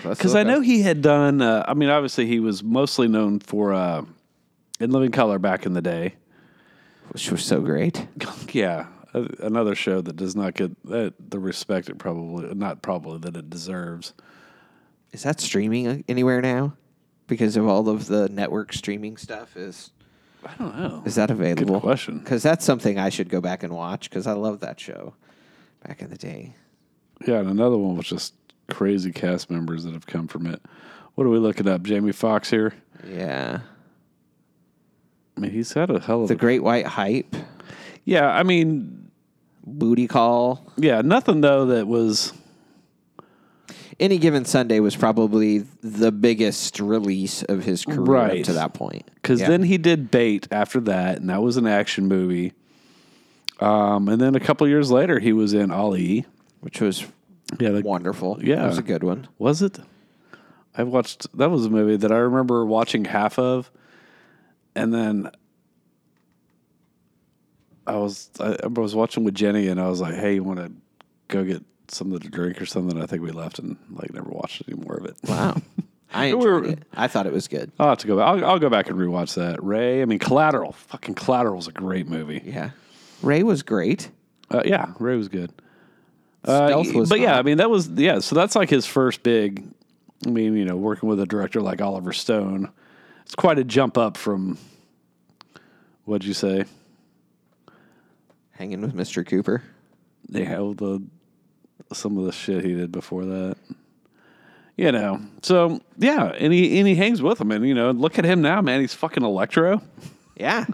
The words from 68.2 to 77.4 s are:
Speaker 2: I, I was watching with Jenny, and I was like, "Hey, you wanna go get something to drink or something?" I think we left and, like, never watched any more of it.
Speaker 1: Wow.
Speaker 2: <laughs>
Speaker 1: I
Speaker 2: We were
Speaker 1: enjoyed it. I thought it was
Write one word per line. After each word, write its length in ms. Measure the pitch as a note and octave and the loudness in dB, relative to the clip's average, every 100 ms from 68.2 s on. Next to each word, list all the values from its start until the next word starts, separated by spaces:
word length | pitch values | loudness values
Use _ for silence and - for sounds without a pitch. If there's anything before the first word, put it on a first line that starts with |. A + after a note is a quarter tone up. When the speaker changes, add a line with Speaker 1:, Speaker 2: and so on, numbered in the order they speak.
| - - | -14 -6
Speaker 2:
I, 180 | A2 - | -4 -4
I 40 | A2+ | -4
was 260 | A#2+ G#2+ | -2 -2
watching 300 | G#2+ A#2 - | 0 0 0
with 100 | A2 | -2
Jenny, 340 | G2 G#2 G#2 F#2+ | 2 2 2 0
and 120 | F#2 | 0
I 80 | F#2 | -2
was 120 | F2+ | -2
like, 140 | E2+ | -4
"Hey, 200 | E2 G2+ G2 | -2 0 0
you 80 | |
wanna 260 | F#2+ F2+ F2 - _ _ _ _ - | -2 -6 -10 -16 _ _ _ _ -6
go 160 | G2 | -2
get 200 | F#2+ F2 - _ - | -2 -4 -10 _ -14
something 300 | - F#2+ F2 | -10 -6 -8
to 80 | - | -8
drink 320 | F2 F2+ - | -6 -6 -6
or 60 | F#2 | -8
something?" 340 | - F2+ E2 | -4 -4 -4
I 40 | E2 | -6
think 160 | E2+ | -8
we 80 | E2 | -8
left 260 | E2 E2 - | -10 -12 -12
and, 180 | - - - | -12 -14 -16
like, 220 | - - | -16 -14
never 140 | - - | -14 -14
watched 320 | - - - - | -10 -12 -12 -14
any 100 | - | -12
more 140 | - - | -10 -10
of 100 | - | -12
it. 100 | - | -10
Speaker 1:
Wow. 320 | - G2 F#3 - - - | -4 -2 0 -2 -6 -10
Speaker 2:
<laughs> 280 | - _ _ | -10 _ _
Speaker 1:
I 160 | - C#3 | -2 0
Speaker 2:
We 60 | |
were 240 | B3 A3+ F3 | 2 4 2
Speaker 1:
enjoyed 200 | - D#3 | 0 -6
it. 40 | - | -8
I 140 | - B2 | -4 -2
thought 180 | G#2+ F#2+ | 0 -2
it 60 | |
was 160 | F#2 | -2